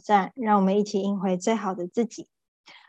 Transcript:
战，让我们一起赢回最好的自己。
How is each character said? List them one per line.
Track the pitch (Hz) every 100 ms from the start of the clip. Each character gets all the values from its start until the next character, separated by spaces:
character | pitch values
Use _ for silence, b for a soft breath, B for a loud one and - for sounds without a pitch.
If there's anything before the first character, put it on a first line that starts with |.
战， | - 202 185 -
让 | 220 208
我 |
们 | 190 208
一 |
起 | 208 196
赢 | 196 202
回 | 190 180
最 | 220 220
好 | 202
的 | 180 175
自 | - 233
己。 | - - _ _ _ _ b